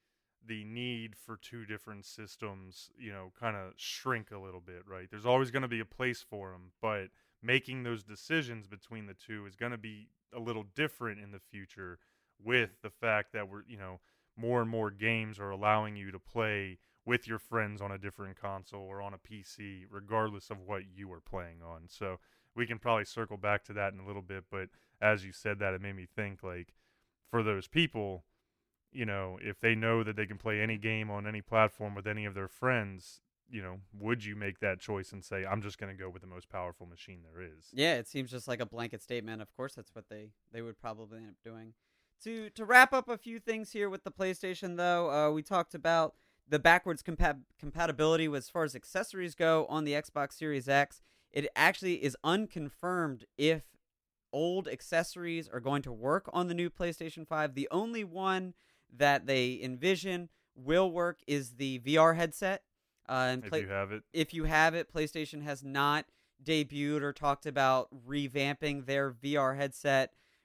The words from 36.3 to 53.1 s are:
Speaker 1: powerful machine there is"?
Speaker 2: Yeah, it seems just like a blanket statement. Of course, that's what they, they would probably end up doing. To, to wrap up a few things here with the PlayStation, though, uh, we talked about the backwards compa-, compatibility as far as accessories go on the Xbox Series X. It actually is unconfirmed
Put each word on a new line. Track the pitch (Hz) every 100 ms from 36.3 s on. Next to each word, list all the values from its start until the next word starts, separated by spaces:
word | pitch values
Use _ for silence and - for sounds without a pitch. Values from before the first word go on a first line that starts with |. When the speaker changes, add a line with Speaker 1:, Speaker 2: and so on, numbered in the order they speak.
| 90 -
Speaker 1:
powerful | 98 90 87 87
machine | 85 - 90
there | 82 82
is"? | 90 80 -
Speaker 2:
Yeah, | 127 156 135
it | 113
seems | 143 127
just | 123 123
like | 120
a | 117
blanket | 117 117 110
statement. | - 120 110 110
Of | 107 -
course, | 135 -
that's | 104
what | 113 -
they, | 107 107 _ _
they | 117
would | 117 110
probably | 120 110 107 113
end | 110
up | 92
doing. | 113 113 113 110 _ _ _ _
To, | 220 226 214
to | - 214
wrap | 254 262
up | 262 247
a | 226
few | 233 226
things | - 220 214
here | 220 202
with | 190 190
the |
PlayStation, | - 190 180 190 185 185 175
though, | 175 175 170
uh, | 147 151
we | 156
talked | 147 190 170 165
about | 165 165 160 - _ _ _
the | 151
backwards | 165 175 185 156
compa-, | - 165 175 139 - _
compatibility | 147 151 170 131 156 165 160
as | 139 -
far | 175
as | 156 131
accessories | - 185 208 190 175 -
go | 165 160 -
on | 156
the | 151
Xbox | 143 - 147 139
Series | - 156 143 127
X. | 139 143 - _ _ _
It | 143 147 -
actually | 160 190 190 -
is | 135 -
unconfirmed | 151 190 220 175 143 - 175 180 160